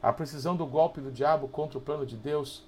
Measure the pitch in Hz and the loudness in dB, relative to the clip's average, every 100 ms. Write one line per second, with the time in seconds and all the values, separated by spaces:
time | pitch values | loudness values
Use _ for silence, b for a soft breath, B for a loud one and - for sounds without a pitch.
0 | - 113 151 147 143 175 151 143 165 165 | 2 0 -4 -4 -2 0 0 4 4 2
1 | 135 123 143 156 135 - 151 131 - 151 | -8 0 4 4 2 -4 -4 -4 -4 -4
2 | 131 113 131 151 139 - | -4 -6 -2 -2 -2 -10